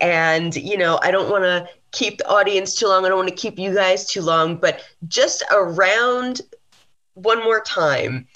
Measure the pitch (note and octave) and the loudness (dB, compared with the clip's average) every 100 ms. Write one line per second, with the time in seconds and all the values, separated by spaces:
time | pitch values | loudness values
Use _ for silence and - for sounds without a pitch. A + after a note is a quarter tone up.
0 | F3 E3 E3 E3 E3+ C#3 F#3 G3+ E3+ D#3+ | 0 0 2 0 -2 -6 -4 0 0 0
1 | F3+ F#3+ - G3+ F3+ F3 F3 - _ - | 2 0 0 0 0 0 -4 -16 _ -6
2 | G#3+ - - G3+ G3+ G3 F#3+ - G#3 F#3+ | -6 -4 0 2 2 0 -2 -2 2 2
3 | F#3 F#3+ F#3 F3+ A3 - F#3+ G3 F#3 G3+ | 2 2 0 -4 -8 -6 -2 2 2 0
4 | - G3+ E3 E3 D#3+ E3+ F3 - - _ | -2 -4 0 2 2 0 -2 -2 -10 _
5 | E3 B3 C4+ - - G#3 F3 E3 F#3+ A3 | -6 0 0 0 0 2 2 2 2 2
6 | B3 B3 B3 B3+ - - _ _ _ _ | 2 0 -4 -8 -12 -20 _ _ _ _
7 | _ F#3 G3+ A3+ A3+ A3 - F#3 D#3 B2+ | _ -4 0 0 2 0 -2 -2 0 0
8 | A#2+ C3 - | -2 -6 -12